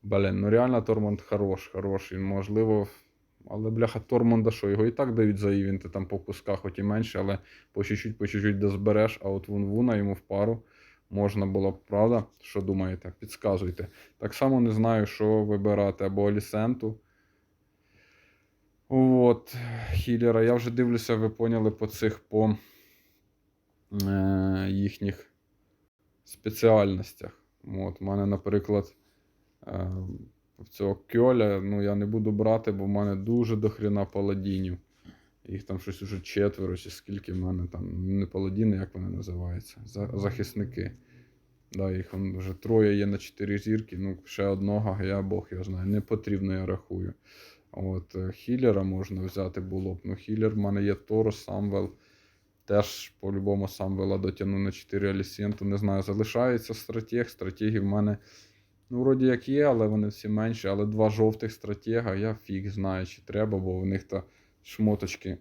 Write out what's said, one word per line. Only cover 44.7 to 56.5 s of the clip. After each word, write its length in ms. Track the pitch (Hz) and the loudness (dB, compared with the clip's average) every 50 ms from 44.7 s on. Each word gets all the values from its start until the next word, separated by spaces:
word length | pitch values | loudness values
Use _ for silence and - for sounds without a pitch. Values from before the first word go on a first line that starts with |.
| 101 107 110 107 95 101 95 | 0 2 0 0 -2 -2 -2
я 180 | 95 98 98 | -2 -2 -2
Бог 260 | 98 95 95 92 - - | -2 -2 -4 -4 -6 -8
його 140 | 92 92 92 | -10 -10 -8
знаю, 220 | 95 95 92 92 | -6 -6 -4 -2
не 140 | 95 101 107 | 0 0 0
потрібно, 520 | 101 - 113 104 - - 101 95 98 95 | 0 -2 -4 -4 -2 -4 -4 -2 -2 -2
я 140 | 95 92 95 | -2 -2 -2
рахую. 480 | 95 95 - - _ 95 92 92 92 92 _ _ _ - - - - - _ _ _ | -4 -4 -6 -6 _ -8 -8 -6 -8 -10 _ _ _ -20 -20 -20 -20 -20 _ _ _
От, 420 | - - 95 95 92 92 90 _ - | -10 -8 -6 -4 -4 -6 -8 _ -8
е, 180 | 92 92 92 | -8 -6 -6
хілера 500 | 92 - - - 123 127 127 120 104 98 | -8 -10 -6 -4 -2 4 4 4 4 4
можна 400 | 95 95 92 92 98 - 101 92 | 2 0 -2 -4 -6 -6 -6 -6
взяти 380 | 95 92 - 98 95 92 90 92 | -6 -6 -4 -4 -6 -4 -6 -8
було 340 | 92 92 92 95 95 95 92 | -8 -6 -6 -4 -4 -4 -6
б, 60 | 90 _ | -8 _
ну, 100 | 95 98 | -8 -10
хілер 400 | 101 - - 107 107 110 110 107 | -10 -6 -6 -2 0 0 0 2
в 40 | 107 | 2
мене 240 | 101 101 101 101 | 0 0 0 2
є 120 | 101 101 98 | 2 0 0
Торо, 380 | - - _ 107 110 110 110 | -2 -4 _ 0 2 2 2
Самвел, 600 | 104 - - - 95 101 101 101 98 98 95 95 - _ _ _ _ _ _ _ _ _ _ _ _ _ _ | 0 -2 -8 -8 -4 -4 -2 0 0 -2 -2 -4 -8 _ _ _ _ _ _ _ _ _ _ _ _ _ _
теж 420 | - 101 104 104 - - - - - _ _ | 0 2 2 2 2 -4 -12 -14 -16 _ _
по-любому 480 | - 98 98 98 98 101 101 98 98 95 | -6 -4 -4 -2 0 0 0 0 0 -4
Самвела 500 | - - 95 95 98 95 98 98 98 95 | -4 -6 -4 -4 -2 -2 0 0 0 0
дотягну 400 | 95 98 92 - 98 98 98 98 | 0 -2 -2 -2 -2 -2 0 0
на 140 | 98 98 | -2 -2
чотири 380 | 92 - - _ - 101 98 98 | -4 -6 -12 _ -4 -2 0 0
Алісієнту, 540 | 98 98 98 - - - 104 104 101 - 101 | 0 0 -4 -4 -6 -4 -4 -4 -4 -2 -2
не 120 | 101 98 | -2 -2
знаю, 260 | 101 107 101 98 98 | 0 0 2 0 0
залишається 720 | 95 - 98 104 110 110 - 120 123 127 | 0 -2 0 -2 -2 0 0 0 2 2